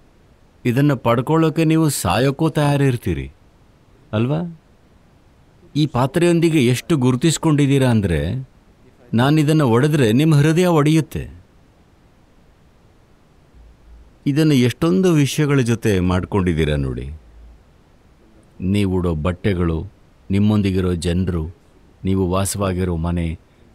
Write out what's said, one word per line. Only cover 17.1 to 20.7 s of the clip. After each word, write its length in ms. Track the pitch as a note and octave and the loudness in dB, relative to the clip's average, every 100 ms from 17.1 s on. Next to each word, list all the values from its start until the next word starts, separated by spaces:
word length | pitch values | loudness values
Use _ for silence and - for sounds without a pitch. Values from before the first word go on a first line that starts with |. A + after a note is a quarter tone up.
| D#2 - - - - _ _ _ _ _ _ _ _ _ - | -14 -20 -20 -20 -20 _ _ _ _ _ _ _ _ _ -8
ನೀವು 340 | F2+ G2+ G2 F#2 | -2 0 0 0
ಉಡೋ 200 | F2 D#2+ | -2 -2
ಬಟ್ಟೆಗಳು, 680 | D2+ F2 A2 F2+ E2+ D#2+ F#2+ - _ _ - | -4 -2 -2 -2 -2 -2 -6 -16 _ _ -4
ನಿಮ್ಮೊಂದಿಗಿರೋ 640 | G2 G#2 G#2+ G2 | 0 2 2 0